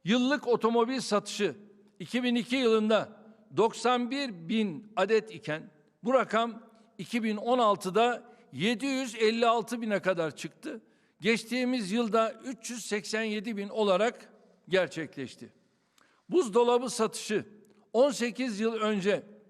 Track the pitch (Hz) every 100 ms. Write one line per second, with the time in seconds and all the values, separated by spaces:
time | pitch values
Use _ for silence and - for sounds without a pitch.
0 | 165 240 247 294 247 233 226 233 233 262
1 | - 208 208 - 196 123 - - _ -
2 | 180 240 247 240 202 262 240 220 214 214
3 | 139 - - - _ 135 220 - 240 247
4 | 240 269 277 180 165 220 214 147 - -
5 | 196 220 220 165 - 156 - _ _ _
6 | 208 262 214 208 233 208 - _ _ -
7 | 170 240 220 214 220 254 226 202 185 185
8 | 233 233 - - _ 127 190 240 277 262
9 | 262 220 220 233 233 233 214 240 226 202
10 | 165 180 160 - 160 - - 240 - _
11 | _ _ 208 220 226 247 247 254 190 220
12 | 233 220 220 - 254 240 - 240 - 208
13 | - 220 220 214 208 202 202 - 208 185
14 | 226 - - - _ _ - 185 170 -
15 | 151 - 127 - 113 _ _ _ _ _
16 | _ _ - 330 262 202 240 240 254 -
17 | 220 - - 208 - - - _ _ 220
18 | 285 202 240 214 254 196 226 226 214 214
19 | 185 180 - - _